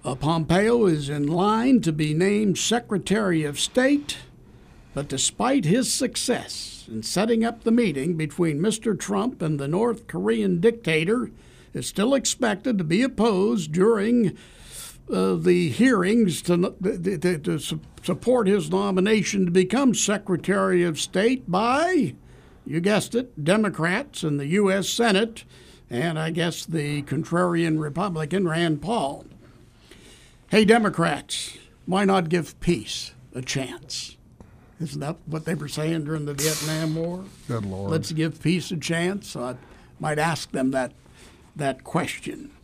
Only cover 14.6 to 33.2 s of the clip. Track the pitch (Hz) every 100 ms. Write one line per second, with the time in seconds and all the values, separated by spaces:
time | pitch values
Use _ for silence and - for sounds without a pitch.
14.6 | - - - - - 190 185 180 165 180
15.6 | 170 113 254 226 180 233 208 151 - 175
16.6 | 185 - 185 196 170 185 180 170 151 165
17.6 | - 156 - - - 165 - 254 202 202
18.6 | 151 190 202 185 190 220 170 202 185 175
19.6 | 185 240 277 180 - 202 208 175 - 196
20.6 | 190 185 175 151 - 185 220 262 - 175
21.6 | 226 269 339 370 185 - - - - -
22.6 | - 151 175 208 - 233 262 - 147 208
23.6 | 214 160 160 190 285 - 160 143 143 185
24.6 | 202 196 190 - 233 196 226 - - -
25.6 | - - - 120 170 156 160 165 170 160
26.6 | - 165 147 147 143 139 151 170 180 170
27.6 | 165 156 151 139 202 160 151 185 180 160
28.6 | 170 151 165 233 139 143 - - - -
29.6 | - - - - - - - - - 202
30.6 | 220 233 214 - 165 147 - - - -
31.6 | - - - 185 202 190 165 175 156 -
32.6 | - 160 104 - - -